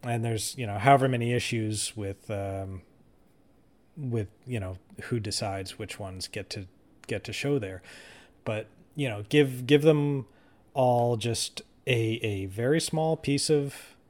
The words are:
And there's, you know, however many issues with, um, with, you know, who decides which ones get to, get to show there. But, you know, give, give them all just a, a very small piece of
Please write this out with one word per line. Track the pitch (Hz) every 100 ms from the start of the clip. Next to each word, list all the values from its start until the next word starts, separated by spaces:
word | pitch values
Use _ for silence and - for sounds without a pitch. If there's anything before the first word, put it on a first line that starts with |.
And | 120 117
there's, | 113 113 - -
you | 117
know, | 101
however | 110 139 135
many | 127 117
issues | 123 - 117 110 107 - -
with, | 101 98 -
um, | 104 98 98 95 92 - _ _ _ _ _ _ _ _ _ _ -
with, | 135 117 101 _ -
you | 120
know, | 95 95 _ -
who | - 123
decides | 104 98 110 98 95 -
which | 104 -
ones | 101 92 -
get | - 95
to, | - 92 _ _ _ -
get | 107
to | -
show | - 143 143
there. | 98 92 - - - - - _
But, | - 107 - - - -
you | 139
know, | 104 104
give, | 151 143 127 123
give | 147
them | 151 156 147 143 123 _ _ _ _
all | - 127 120 120 120
just | 117 113 - - - _ -
a, | 123 113 113
a | 113 101 98
very | 95 123 160
small | - 160 160 160
piece | - 139 -
of | 151 143 - - - _